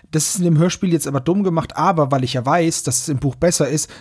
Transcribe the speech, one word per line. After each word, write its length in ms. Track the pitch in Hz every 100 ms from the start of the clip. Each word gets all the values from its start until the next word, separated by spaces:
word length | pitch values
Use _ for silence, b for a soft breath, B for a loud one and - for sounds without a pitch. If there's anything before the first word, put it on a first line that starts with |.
| B
das 180 | 156 -
ist 100 | 190
in 60 | 175
dem 120 | 156
Hörspiel 340 | 175 - 185
jetzt 160 | 170 139
aber 140 | 139
dumm 220 | 127 190
gemacht, 340 | 190 165 - -
aber 340 | 165 170 139
weil 140 | 139 127
ich 80 |
ja 120 | 127 117
weiß, 380 | 170 165 160
dass 160 | - -
es 100 | -
im 100 | 131
Buch 160 | 139 123
besser 340 | 170 - 139
ist, 200 | 147 - B